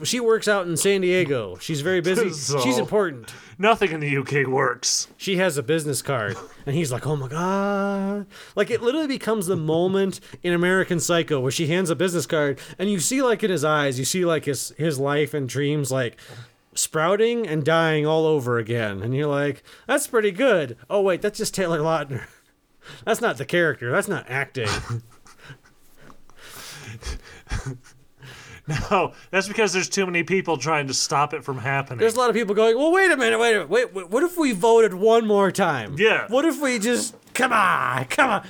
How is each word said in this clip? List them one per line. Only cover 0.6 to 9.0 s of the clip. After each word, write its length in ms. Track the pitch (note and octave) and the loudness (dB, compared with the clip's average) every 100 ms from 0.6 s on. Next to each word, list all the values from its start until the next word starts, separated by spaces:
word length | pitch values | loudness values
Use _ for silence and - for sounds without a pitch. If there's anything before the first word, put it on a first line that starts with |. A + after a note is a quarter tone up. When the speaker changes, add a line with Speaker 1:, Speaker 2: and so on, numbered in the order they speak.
| F3 | 0
Speaker 1:
in 80 | D#3+ | 0
San 240 | G3 G3 | 2 2
Diego. 560 | F3+ F#3 D3+ C3 G2 F2+ | 2 2 2 -2 -4 -10
She's 240 | - D3 | -6 -4
very 200 | D#3+ F#3 | 0 0
busy. 300 | E3+ F#3+ G3 | 2 0 0
Speaker 2:
<laughs> 0 | |
So, 300 | D3 B2+ C#3+ | -2 -2 0
Speaker 1:
She's 180 | B3+ A#3 | 0 0
important. 540 | F3 G#3 F3+ A#2+ A2 - - - | 0 0 0 -4 -16 -20 -20 0
Speaker 2:
nothing 320 | G#3 A3+ F#3+ | 2 4 2
in 100 | D#3 | -2
the 100 | C#3+ | -2
U 120 | C#3 | -2
K 220 | C3 C#3 | 0 0
works. 640 | C3 C3+ C3 A#2+ - - - - | 0 2 0 0 -2 -4 -6 -10
Speaker 1:
She 220 | F#3+ F3+ | -4 0
has 180 | F#3 C#3+ | 0 0
a 60 | |
business 400 | A#2+ E3 D3 B2+ | -2 -2 -2 -4
card. 340 | - B2+ G2+ F#2 - - C#3+ | -2 -2 -2 -6 -12 -12 -4
And 100 | D3+ | -2
he's 160 | C#3+ | -2
like, 140 | A#2+ C#3 | -4 -4
"Oh 100 | D3 | -4
my 120 | C3 | -4
God." 960 | D#3+ F3+ G3 G3+ G3 G3+ G3 G3 G3+ F#3+ - - | -4 -2 0 0 0 0 0 -2 -4 -8 -16 -8
Like, 160 | G3 G#3 | -2 0
it 120 | A3+ | 2
literally 240 | A#3 D#4 | 0 0